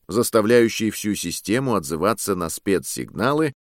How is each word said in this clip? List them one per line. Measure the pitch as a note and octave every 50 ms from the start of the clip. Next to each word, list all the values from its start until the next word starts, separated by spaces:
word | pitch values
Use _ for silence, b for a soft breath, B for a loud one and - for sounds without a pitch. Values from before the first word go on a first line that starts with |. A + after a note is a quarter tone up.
| _
заставляющий | - F2+ A#2 A2+ - - A2+ G2+ A2+ A#2+ A#2+ A2+ G#2+ - - A2+ G#2+
всю | - - - G#2 G2
систему | - - E2+ D#2 - - F#2 G#2+ C3 C#3 C3 A2
отзываться | F#2+ D2 C2+ E2 D2+ F2 G#2+ A2+ - - G#2 F#2+
на | F2+ E2+ D#2+
спецсигналы, | - - - G2+ F#2+ D#2+ C2 - - B1+ B1 - - D#2 G#2+ C3 D3 D#3 D#3+ C3+ - _ _ _